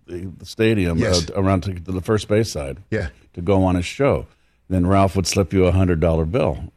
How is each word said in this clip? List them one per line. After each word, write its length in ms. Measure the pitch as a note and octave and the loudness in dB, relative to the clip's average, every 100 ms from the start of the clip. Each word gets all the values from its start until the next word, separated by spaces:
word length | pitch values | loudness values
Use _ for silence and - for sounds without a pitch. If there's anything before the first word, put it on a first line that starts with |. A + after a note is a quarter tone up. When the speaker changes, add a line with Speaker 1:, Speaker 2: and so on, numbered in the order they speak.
| - | -14
Speaker 1:
the, 240 | F2 F#2 D#2+ | -12 -12 -16
the 60 | F#2+ | -18
stadium, 520 | - A2 A2 F2 E2 | 0 2 2 0 0
Speaker 2:
Yes. 300 | F#2 F2+ D#2+ | 2 0 -2
Speaker 1:
uh, 100 | - | -2
around 220 | F#2+ F#2+ | 2 0
to, 100 | G2+ | -2
to 180 | F2 E2 | -8 -8
the 100 | F#2 | -8
first 260 | F2+ A2 - | -2 -2 0
base 240 | G#2 A2 | 0 0
side 240 | - C#2 C2+ - | -6 -8 -12 -6
Speaker 2:
Yeah. 180 | G#2+ E2+ - _ | -6 -6 -10 _
Speaker 1:
to 80 | - | -8
go 240 | F2 F#2+ | 0 2
on 100 | F#2 | 4
his 120 | F2+ F2+ | 0 -4
show. 400 | - C#3 D#2+ - _ _ _ _ | -2 0 0 -4 _ _ _ _
Then 180 | F#2 F2 | 0 2
Ralph 300 | G2 G2 G2 | 4 4 2
would 100 | F2+ | 0
slip 260 | G#2 G2 | 0 0
you 120 | F#2+ | 2
a 80 | F2+ | 4
hundred 260 | F#2+ F#2 E2 | 4 2 2
dollar 260 | E2+ D#2+ D#2+ | 2 2 0
bill. 460 | A#2 D3+ C#2 D#2+ | 0 -2 -4 -10